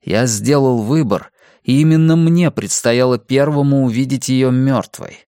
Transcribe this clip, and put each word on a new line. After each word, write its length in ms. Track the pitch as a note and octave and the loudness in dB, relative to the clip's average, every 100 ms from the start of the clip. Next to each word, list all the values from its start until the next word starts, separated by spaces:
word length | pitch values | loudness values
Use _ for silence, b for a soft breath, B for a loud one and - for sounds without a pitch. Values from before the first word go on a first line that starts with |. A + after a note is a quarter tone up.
Я 260 | - G2+ B2 | -4 -2 -2
сделал 560 | G#2+ A2 D3 C3+ A#2+ | -2 0 0 2 0
выбор, 500 | G#2+ D#3 B2+ G2 - b b b | 0 -2 0 -4 -6 b b b
и 160 | - C3+ | -2 2
именно 340 | D#3 D#3+ D#3+ | 2 2 2
мне 380 | E3 E3 E3+ E3+ | 2 2 2 0
предстояло 680 | - G2+ - A#2+ A#2+ B2+ B2 | -2 -6 -4 0 2 0 -2
первому 680 | _ C3 C#3+ D3 C#3+ C#3 | _ 0 0 0 0 2
увидеть 440 | C3 A2+ C3 C3 - | 0 -2 -2 -4 -2
её 220 | C3 C3 | 0 0
мёртвой. 760 | B2+ C3 B2+ - - - - _ | 2 0 0 -4 -12 -18 -20 _